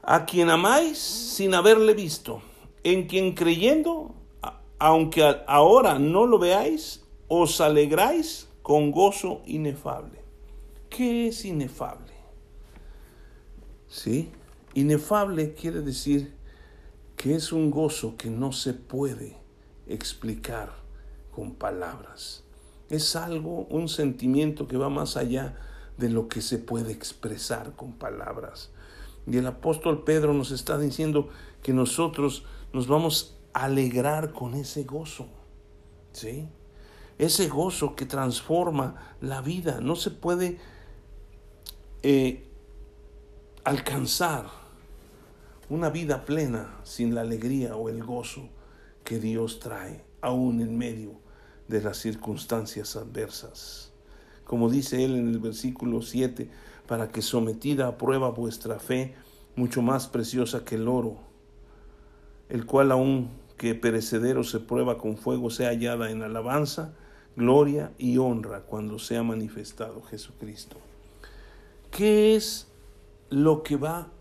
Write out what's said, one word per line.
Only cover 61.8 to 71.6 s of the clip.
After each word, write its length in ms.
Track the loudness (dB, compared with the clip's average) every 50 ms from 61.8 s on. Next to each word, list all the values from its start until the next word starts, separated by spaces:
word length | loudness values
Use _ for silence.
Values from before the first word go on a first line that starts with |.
| -20 -20 -20 -20 -20 -20 -20 -20 -20 -20 -20 -20 -12 -6
el 180 | -6 -6 -4
cual 260 | 2 4 6 6 6
aun 380 | 6 4 4 4 2 0 -2 -4 -8 -16 -20 -20 -14
que 180 | -4 -2 -2 -2
perecedero 680 | 2 0 0 2 2 -2 0 -2 0 0 0 0 0 -2
se 160 | -2 -4 -6
prueba 360 | -4 -2 -2 0 0 0 -2
con 200 | -2 -4 -6 -6
fuego, 340 | -4 -4 -4 -2 -2 -2 -4
sea 200 | -2 -2 -2 0
hallada 420 | 0 -2 -2 -2 -2 -4 -4 -6
en 100 | -6 -6
alabanza, 720 | -8 -6 -6 -6 -4 -2 0 0 0 -2 -4 -8 -10 -10 -14 -18 -20 -20 -20 -20 -20 _ -6
gloria 580 | 0 2 6 8 8 6 6 2 -4 -4 -8 -10 -4
y 200 | -2 2 2 2
honra 420 | 2 2 0 -2 -4 -8 -10 -12
cuando 400 | -12 -10 -8 -8 -6 -8 -8 -10
sea 240 | -8 -6 -4 -2 -2
manifestado 800 | -2 -4 -4 -6 -8 -10 -12 -14 -16 -12 -12 -12 -12 -12 -16
Jesucristo." 720 | -16 -16 -16 -16 -16 -18 -18 -18 -16 -16 -16 -18 -20 -20 -20 -20 -20 -20 -20 -20 -20 -20 -20 -20 -20 -20 -20 -20 -20 -20 -20 -20